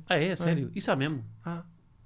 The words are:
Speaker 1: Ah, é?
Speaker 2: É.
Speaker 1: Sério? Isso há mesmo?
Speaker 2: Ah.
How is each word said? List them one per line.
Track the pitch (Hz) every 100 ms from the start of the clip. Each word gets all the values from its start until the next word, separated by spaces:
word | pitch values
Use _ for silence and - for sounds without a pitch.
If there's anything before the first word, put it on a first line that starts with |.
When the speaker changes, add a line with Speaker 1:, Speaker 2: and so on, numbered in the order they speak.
| -
Speaker 1:
Ah, | 170
é? | 175
Speaker 2:
É. | 170
Speaker 1:
Sério? | 170 156 117 202
Isso | 226
há | 147
mesmo? | 143 139 110 -
Speaker 2:
Ah. | 170 170 - - _ -